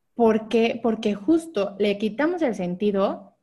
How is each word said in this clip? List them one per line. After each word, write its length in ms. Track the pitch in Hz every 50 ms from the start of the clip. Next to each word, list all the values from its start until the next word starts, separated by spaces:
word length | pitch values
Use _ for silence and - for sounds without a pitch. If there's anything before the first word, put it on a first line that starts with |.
| _ _ -
¿Por 340 | - 233 220 214 220 220 -
qué? 300 | - 226 226 233 - 233
Porque 320 | - 233 220 214 - 214 202
justo 600 | 202 - - 330 330 330 - - 208 196 196 196 190
le 200 | 208 208 202 202
quitamos 420 | 220 214 214 262 294 330 359 349
el 120 | 320 254 202
sentido 840 | 190 180 175 175 180 208 208 196 190 196 240 330 - - - _ _